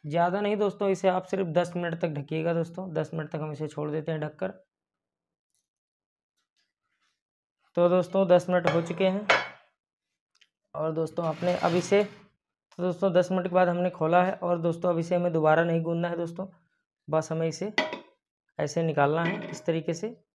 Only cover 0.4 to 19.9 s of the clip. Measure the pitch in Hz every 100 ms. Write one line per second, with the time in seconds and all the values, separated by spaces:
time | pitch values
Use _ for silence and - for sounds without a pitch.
0.4 | 208 208 208 196 202 185 190 185 185 190
1.4 | 175 160 175 175 175 170 170 143 139 160
2.4 | 165 170 165 170 185 160 147 160 151 156
3.4 | 156 143 156 - 151 151 147 156 151 -
4.4 | 190 - _ _ _ _ _ _ _ _
5.4 | _ _ _ _ _ _ _ _ _ _
6.4 | _ _ _ _ _ _ _ _ _ _
7.4 | _ _ _ - 175 180 175 196 190 180
8.4 | 175 180 165 165 170 170 190 190 208 -
9.4 | - - _ _ _ _ _ _ _ _
10.4 | _ _ _ 147 156 160 160 - 165 160
11.4 | 180 175 170 175 175 202 202 - - _
12.4 | _ _ _ - 180 175 196 175 180 185
13.4 | 180 180 180 175 180 175 160 175 180 -
14.4 | 175 175 170 165 180 165 165 180 175 165
15.4 | 156 156 170 165 165 170 170 170 170 170
16.4 | 190 _ _ _ _ _ - 160 156 160
17.4 | 165 156 202 214 311 - - _ _ _
18.4 | _ - 151 170 165 147 143 160 170 -
19.4 | - - - 165 160